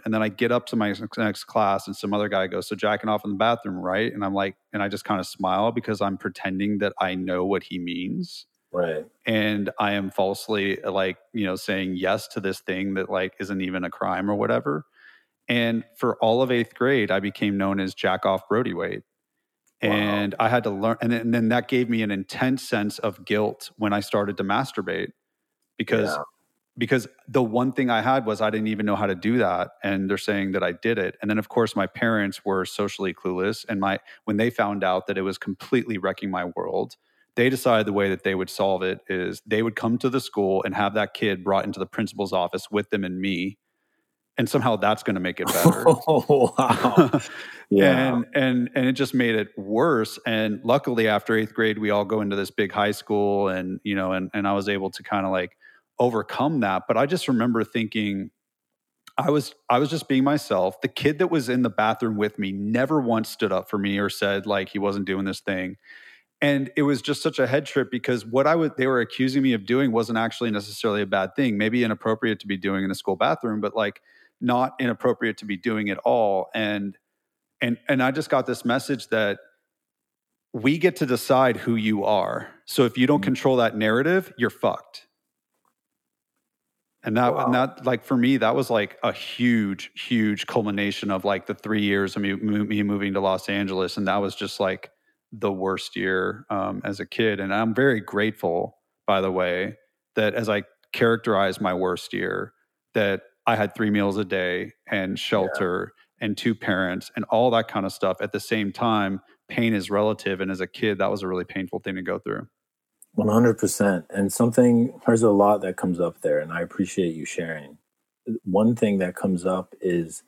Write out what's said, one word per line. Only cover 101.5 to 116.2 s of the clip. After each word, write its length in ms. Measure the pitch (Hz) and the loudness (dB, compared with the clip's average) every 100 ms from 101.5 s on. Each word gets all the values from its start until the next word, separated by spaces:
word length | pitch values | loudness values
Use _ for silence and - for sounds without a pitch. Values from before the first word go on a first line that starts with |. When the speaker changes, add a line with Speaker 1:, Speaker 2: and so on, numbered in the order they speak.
| 90 | 0
Speaker 1:
my 120 | 95 | -2
worst 400 | 90 92 90 - | 0 0 -2 -6
year, 400 | 98 92 95 95 _ _ _ _ | -6 -4 -4 -8 _ _ _ _
that 300 | 117 101 95 - _ - | 0 0 -2 -6 _ -2
I 120 | 110 | 0
had 180 | 101 - | 0 0
three 140 | 107 | 0
meals 280 | 104 101 98 | 2 2 0
a 60 | |
day 500 | 92 95 90 90 90 - - | -2 -2 -2 -2 -6 -12 -6
and 240 | 104 95 | -4 -4
Speaker 2:
Yeah. 40 | 98 | -4
Speaker 1:
shelter 720 | - 107 90 - 92 90 90 - _ _ | -2 0 0 -2 -2 -2 -6 -12 _ _
and 160 | 113 104 | -6 -2
two 180 | 120 110 | -2 -2
parents 560 | - 95 92 92 - - | -2 0 0 -4 -8 -10
and 80 | 101 | -2
all 260 | 110 123 | 2 4
that 160 | 117 110 | 2 0
kind 180 | 107 95 | -4 -4
of 60 | |
stuff 300 | - 95 92 | -2 -2 -2
at 100 | 104 | -4
the 80 | 101 | -6
same 320 | - 113 101 | -2 -2 -2
time. 480 | - 120 107 98 98 - _ _ | -2 0 2 0 -4 -10 _ _
Pain 240 | - 113 | -2 0
is 180 | 104 87 | 0 0
relative. 480 | 101 107 104 101 95 | 0 2 0 -2 -2
And 100 | 95 | -4
as 120 | 92 | -4
a 60 | 92 | -6
kid, 320 | - 110 95 | -2 -2 0
that 120 | 98 | 0
was 100 | 101 | 0
a 60 | 92 | -2
really 160 | 92 | -4
painful 360 | 87 95 92 95 | -4 -6 -6 -6
thing 160 | - 92 | -6 -6
to 60 | |
go 160 | 90 90 | -6 -6
through. 300 | - 52 - _ _ _ _ _ - - | -6 -8 -10 _ _ _ _ _ -8 -2
Speaker 2:
One 120 | 110 | 4
hundred 300 | 110 120 107 | 6 6 4
percent. 460 | 98 - 101 90 - | 0 2 2 2 -4
And 220 | 101 98 | -2 -2
something, 680 | - 120 117 123 117 123 - - | 2 2 6 6 6 4 0 2
there's 160 | 113 | 4
a 80 | 113 | 6
lot 320 | 98 101 104 | 6 6 4
that 140 | 95 90 | 0 -2
comes 220 | 92 87 | -2 0
up 220 | 85 - | -2 -2